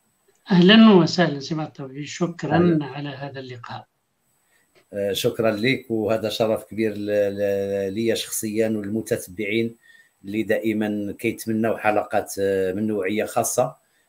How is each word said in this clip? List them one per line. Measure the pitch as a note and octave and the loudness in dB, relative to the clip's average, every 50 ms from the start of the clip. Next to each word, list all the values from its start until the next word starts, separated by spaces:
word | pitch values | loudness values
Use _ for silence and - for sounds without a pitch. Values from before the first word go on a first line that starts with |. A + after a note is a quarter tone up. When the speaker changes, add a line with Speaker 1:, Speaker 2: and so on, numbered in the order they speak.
| _ _ _ _ _ _ _ _ _ - | _ _ _ _ _ _ _ _ _ 2
Speaker 1:
أهلًا | G3 F3+ F3+ F#3 G#3+ A3+ A3 A3 G3+ | 4 6 8 8 10 10 10 10 10
وسهلًا | F3 D#3+ - - F3+ E3+ D#3 C#3+ C#3 | 8 6 4 2 2 2 0 0 -4
سي | - - E3 | -6 -6 -6
مطوي، | D3+ D3+ - - - C#3 C3 C3 C#3+ D3 | -6 -6 -8 -10 -14 -16 -14 -12 -12 -12
شكرًا | C#3 - - F3+ F3 E3+ - - - D#3+ | -12 -6 -4 -4 -4 -4 -8 -4 0 2
Speaker 2:
أهلًا. | E3 F3 F3 E3 D#3 C#3+ | 4 4 4 4 2 0
Speaker 1:
على | C3 C3 D3 C#3+ C#3+ | -4 -8 -10 -10 -10
هذا | C#3 C3 C#3 C#3 A#2+ C3+ | -10 -10 -10 -10 -10 -12
اللقاء. | C3+ B2+ B2 A#2+ A#2 - A#2 A#2+ - _ _ _ _ _ _ _ _ _ _ _ _ _ _ _ _ _ _ _ _ _ - | -12 -14 -14 -16 -14 -14 -14 -14 -14 _ _ _ _ _ _ _ _ _ _ _ _ _ _ _ _ _ _ _ _ _ -6
Speaker 2:
آه، | G2+ G2+ G2+ F#2+ | -4 -2 -2 -2
شكرًا | - - A#2+ - - A2 A2+ | 0 0 0 0 2 0 0
لك، | G#2 G2+ A2 C3 C3 - - - | 0 2 0 0 0 -2 -4 -4
وهذا | A#2 A2 G#2+ G#2 A2+ A2 G#2+ G#2+ | -4 -2 0 0 0 0 -2 -4
شرف | - - A2+ A2 A2 G#2 - | -2 0 0 0 0 -2 -4
كبير | - G2+ G#2 A2+ A2 G2+ | -8 -4 -2 -2 -2 -2
ل-، | G#2 G2+ G#2 G#2 G#2 G2+ G2+ G2 | -4 -4 -2 0 0 0 0 0
ل-، | G2+ G2+ G2+ G2+ G2 G2 G2 G2 G2 G2 G2 F#2+ | -2 -2 0 0 0 -2 -2 -2 -2 -2 -4 -4
ليا | A2 A2+ A2 G#2+ | -2 -2 0 -2
شخصيًا | G#2+ - - - - - G#2+ G#2 A2 A2 A2 | -2 -4 -6 -8 -6 -6 -4 -2 0 0 0
وللمتتبعين | A2 G#2+ G2+ G2 G#2+ A2+ A2 - A#2 G#2+ - - F#2 G#2+ G#2+ G2 G#2+ A2+ A#2 A#2 A2+ _ _ _ - - _ _ _ _ - | 0 -2 -4 -4 -4 -4 -2 -2 -4 -4 -4 -10 -8 -8 -6 -2 -2 -2 -2 -2 -6 _ _ _ -20 -20 _ _ _ _ -12
اللي | G2 G2+ A2 G#2 | -6 -4 -4 -2
دائمًا | G2 A2 G#2 G#2 A2 G#2+ G#2+ G#2+ G#2+ G#2 G#2 G#2 G2+ - - | 0 -2 0 0 -2 0 0 -2 -2 -2 -4 -6 -6 -8 -4
كيتمناو | - A#2 - - - A2+ A2 A2 A2+ A2+ G2+ | -4 -4 -4 -4 -6 -4 -2 0 0 0 -2
حلقات، | - - G#2+ G#2+ G#2 - - - G2+ - - - G2 | 0 0 2 2 2 -2 0 -2 -2 -2 -4 -6 -2
آه، | G2 G2 G2 F#2+ F#2+ F#2 F2+ | -2 0 0 0 0 -2 -2
من | G2+ G#2+ | -2 -4
نوعية | G#2+ G#2+ G2+ F#2 F#2+ G#2 G#2+ G#2 | -2 -2 -2 -2 -2 -2 -2 -4
خاصة | G#2 - A#2+ A#2 - - - B2 D3 - _ _ _ _ _ _ | -2 -2 -2 -2 -2 0 -2 -2 -2 -4 _ _ _ _ _ _